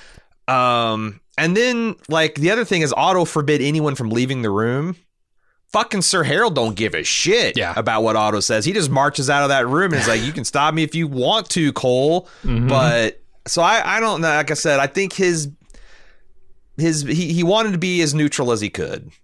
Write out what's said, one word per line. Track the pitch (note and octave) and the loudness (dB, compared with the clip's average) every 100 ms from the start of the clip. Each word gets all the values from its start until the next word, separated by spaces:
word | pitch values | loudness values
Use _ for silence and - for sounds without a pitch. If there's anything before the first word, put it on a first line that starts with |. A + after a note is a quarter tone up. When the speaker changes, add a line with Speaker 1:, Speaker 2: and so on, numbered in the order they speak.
| - - _ _ - | -20 -20 _ _ -2
Speaker 1:
um, | C3 B2 A#2+ A#2 A2 A2 G2 _ - | 0 2 2 0 -2 -6 -10 _ -4
and | D#3+ F#3+ | 0 2
then, | B3 A#3+ A3+ - - | 2 0 -2 -6 -2
like, | D#3+ D#3 D3 | 0 0 0
the | D#3+ | 0
other | A3 A3+ | 0 0
thing | F3+ | 0
is | D3+ A#2+ | 0 2
Otto | D#3+ F#3 E3+ | 2 2 0
forbid | D#3+ C#3+ D3 | 0 0 0
anyone | C3+ D#3 D3+ C3+ | 0 0 -2 -2
from | A2+ | -2
leaving | A#2 B2+ C3 | -2 -2 -2
the | A2+ | -2
room. | G2 A2+ B2+ E3 F3 _ _ _ _ _ _ _ | 0 0 -2 -4 -8 _ _ _ _ _ _ _
Fucking | G#3 A3+ G3+ | -4 -2 -2
Sir | - F#3 | 0 0
Harold | C#3 D#3 A#3 | 0 2 0
don't | C#3+ A2+ G2 | 0 -2 0
give | A2 | -2
a | E2+ | -2
shit | - - D#3+ A3+ D3+ - | -2 -2 2 2 2 0
Speaker 2:
Yeah. | F2+ E2+ | -2 -2
Speaker 1:
about | A#2 A2 | -2 0
what | A2 A2 | 2 2
Otto | G#2+ G#2 | 2 0
says. | - A2+ | 0 0
He | A#2 | 0
just | G#3 D3 | -2 0
marches | C3 C#3+ D3 C3 | 2 0 0 0
out | C#3+ | 2
of | C#3+ | 2
that | C#3 A#2+ | 2 2
room | C#3+ F#3+ | 0 0
and | D3 | 0
is | A#2+ | 0
like, | A2+ | 0
"You | B2 | -2
can | D#3+ A#2 | -6 -4
stop | D3 D3 | 0 0
me | D#3+ | 0
if | D3+ D#3+ | -2 -2
you | D#3+ | -4
want | C3 B2+ G#3+ - | -2 0 0 -2
to, | F#3+ D3+ | 0 0
Cole." | B2 C3 B2+ C#3+ F3 - - | 0 0 2 2 0 -4 -8
Speaker 2:
Mm-hmm. | - A#2 B2 | -4 0 2
Speaker 1:
But, | C3+ B2 A#2 A2 - - - - | 2 4 2 0 -4 -18 -20 -6
so | - | 0
I, | E3+ A3 - G#3 | 2 2 0 -2
I | |
don't | A3+ E3+ | 0 0
know. | E3 | 2
Like | D3+ D3 | 2 0
I | |
said, | D3+ E3 C#3 | -2 2 2
I | C#3 | 2
think | - F#3+ | -2 -4
his, | - F#3 E3 D3 C#3+ _ - - - - - - - - - _ - | 0 0 0 -4 -10 _ -20 -20 -20 -20 -20 -20 -20 -20 -20 _ -2
his, | E3 D3+ | 0 0
he, | C#3+ D3+ E3+ | -2 -2 0
he | E3+ | 0
wanted | E3+ G#3+ A3 | 2 2 2
to | F3+ | 0
be | F#3 F3+ | 0 2
as | D#3 | 2
neutral | D3+ D3 - B2 | 2 0 0 0
as | A2+ | 0
he | G#2 | -2
could. | - D2 F#2+ - - | -4 -6 -8 -12 -20